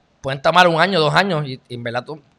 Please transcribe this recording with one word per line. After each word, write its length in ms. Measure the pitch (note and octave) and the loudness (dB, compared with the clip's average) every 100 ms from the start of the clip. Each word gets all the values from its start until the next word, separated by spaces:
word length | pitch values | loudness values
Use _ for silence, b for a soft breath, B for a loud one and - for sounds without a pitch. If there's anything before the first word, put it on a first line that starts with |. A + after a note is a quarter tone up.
| _ _ | _ _
pueden 200 | C3+ C3+ | -10 -4
tomar 260 | D#3+ F3 F3+ | 2 4 4
un 140 | D#3+ | 4
año, 180 | F3+ F#3 | 2 0
dos 140 | D3+ | 2
años, 340 | D#3 G3 D#3+ C#3+ | 2 0 -2 -6
y, 140 | B2+ - | -10 -14
y 60 | B2 | -12
en 80 | |
verdad 200 | A#2 A#2+ | -8 -8
to-, 200 | B2+ D3+ _ | -10 -14 _